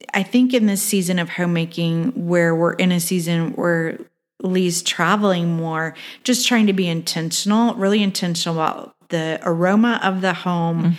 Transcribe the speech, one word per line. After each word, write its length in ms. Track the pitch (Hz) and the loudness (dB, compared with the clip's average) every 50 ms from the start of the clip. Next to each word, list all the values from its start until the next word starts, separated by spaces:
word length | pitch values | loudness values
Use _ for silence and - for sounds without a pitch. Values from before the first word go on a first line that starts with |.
| - - - | -12 -4 -2
I 100 | 202 190 | -2 0
think 300 | 190 - 247 254 254 254 | 2 2 4 4 4 4
in 120 | 247 220 | 2 2
this 160 | 208 196 196 | 2 2 0
season 380 | - - - 196 175 175 185 180 | 0 0 0 0 0 0 0 0
of 80 | 170 | -2
homemaking, 880 | 165 - - 175 175 170 165 165 165 - - 170 165 165 165 165 262 - | -2 -4 -2 -2 0 0 0 -2 -2 -4 -2 -2 0 0 0 -2 -2 -4
where 400 | - 175 170 175 175 170 165 165 | -4 -2 0 2 4 4 4 2
we're 180 | 165 170 170 - | 2 2 0 0
in 180 | - 185 185 180 | 2 2 2 2
a 80 | 175 | 0
season 500 | 170 - 185 180 160 170 170 170 165 156 - | 0 -2 -2 -2 0 0 0 0 -2 -2 -4
where 420 | - 175 175 170 165 165 160 - - - - _ _ _ _ _ - - | -2 0 0 0 0 0 -4 -6 -8 -12 -18 _ _ _ _ _ -8 -4
Lee's 400 | 185 185 185 185 175 170 170 - | -2 0 2 0 0 0 -2 -4
traveling 720 | - - - 170 165 202 208 208 202 185 175 170 170 165 | -4 -2 0 2 2 2 2 2 2 2 0 0 0 -2
more, 400 | 165 165 160 160 160 160 160 160 - - - - - - | -2 -2 -4 -4 -4 -4 -6 -8 -12 -16 -18 -18 -6 -2
just 220 | 254 247 247 - | -2 0 0 0
trying 220 | - 247 226 214 | 2 2 4 4
to 60 | 208 190 | 4 2
be 140 | 185 185 | 2 0
intentional, 840 | 175 165 165 165 - - 170 160 160 165 - - 196 208 226 233 233 - | 0 -2 -2 -4 -4 -4 -4 -4 -4 -4 -4 0 0 2 2 2 2 0
really 280 | - 196 196 208 220 208 | 0 0 2 2 2 2
intentional 520 | 196 190 - 190 175 170 170 - 170 165 160 | 0 -2 -2 -2 -2 -2 -2 -4 -4 -2 0
about 320 | 160 - - - - - - _ _ | 0 -2 -2 -4 -10 -16 -20 _ _
the 320 | - 170 165 160 160 160 - - | -4 -4 -2 -2 -2 -4 -2 -2
aroma 560 | 180 170 165 175 185 202 214 226 240 226 - - | -2 0 2 2 4 4 4 4 2 2 0 0
of 160 | 190 190 185 | 0 0 0
the 120 | 185 190 170 | 0 -2 -2
home 500 | 175 - 180 175 170 170 170 165 165 165 170 170 | -2 -2 -2 0 0 0 0 0 2 2 2 0